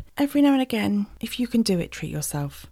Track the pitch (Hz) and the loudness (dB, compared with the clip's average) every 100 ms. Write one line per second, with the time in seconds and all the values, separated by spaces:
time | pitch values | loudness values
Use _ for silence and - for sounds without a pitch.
0 | - - 285 294 285 277 262 226 202 208 | 0 -2 0 4 6 4 2 0 0 0
1 | 202 - 226 - 247 240 220 180 - - | -2 -6 -8 -4 0 2 2 2 -2 -8
2 | 156 151 151 147 143 - - | -6 -6 -4 -4 -4 -8 -16